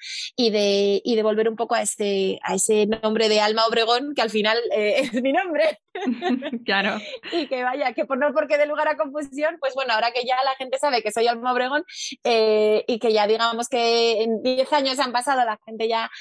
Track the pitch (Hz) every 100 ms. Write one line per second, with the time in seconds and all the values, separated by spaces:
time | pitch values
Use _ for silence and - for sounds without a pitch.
0 | - - - - 233 208 202 202 202 196
1 | - 220 214 208 220 226 226 226 214 -
2 | 202 196 190 190 - 190 - 214 208 220
3 | 214 220 220 214 208 220 226 233 226 240
4 | 285 269 226 214 208 233 233 214 208 202
5 | 247 240 262 330 370 294 320 - _ -
6 | 381 220 359 247 285 233 - 196 202 214
7 | - 508 - 339 269 254 254 277 254 233
8 | 302 254 294 285 294 294 294 294 302 285
9 | 294 294 277 269 302 339 269 262 254 220
10 | 233 247 247 254 277 262 254 269 294 240
11 | 214 233 233 233 254 247 254 294 - -
12 | - 269 - 226 220 214 214 214 - 226
13 | 240 214 208 226 233 226 240 240 233 233
14 | 233 214 226 220 254 254 262 294 269 262
15 | 254 240 285 262 233 214 - 220 226 226
16 | 226 -